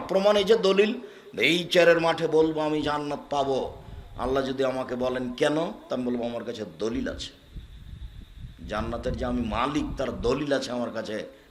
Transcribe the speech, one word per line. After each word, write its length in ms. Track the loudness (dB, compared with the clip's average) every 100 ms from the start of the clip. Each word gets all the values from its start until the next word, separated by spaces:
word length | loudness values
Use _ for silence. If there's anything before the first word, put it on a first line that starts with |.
| 2
প্রমাণ 300 | 4 6 4
এই 60 |
যে 120 | 6 4
দলিল। 380 | 6 4 4 0 -10 -18 -12 0
এই 280 | 2 2 4
চেয়ারের 280 | 6 8 6
মাঠে 280 | 4 2 2
বলবো, 340 | 4 4 2
"আমি 200 | 0 0
জান্নাত 380 | 0 -2 -4 -6 -4
পাবো।" 440 | -2 0 0 -2 -10 -16 -16 -14 -6
আল্লাহ 260 | -2 0
যদি 200 | -2 0
আমাকে 320 | 0 0 -4 -2
বলেন, 380 | -2 -2 -4
"কেন?" 220 | 0 2 2
তা 400 | -2 -6 -6 -4
আমি 80 |
বলবো, 220 | -2 -2 -4
"আমার 180 | -6
কাছে 220 | -8 -8 -10 -4
দলিল 300 | -4 -2 -4
আছে, 520 | -6 -12 -14 -18 -16 -16 -18 -16 -14 -14 -14 -18 -16 -16 -14 -4
জান্নাতের 500 | -4 -2 -4 -4 -2
যে 80 | -2
আমি 160 | -2
মালিক, 420 | 0 0 0 0 -2 -4
তার 240 | -4 -2
দলিল 320 | 0 0 0
আছে 180 | 0 0
আমার 180 | -4 -4
কাছে, 340 | -6 -6 -6 -8 -16 -16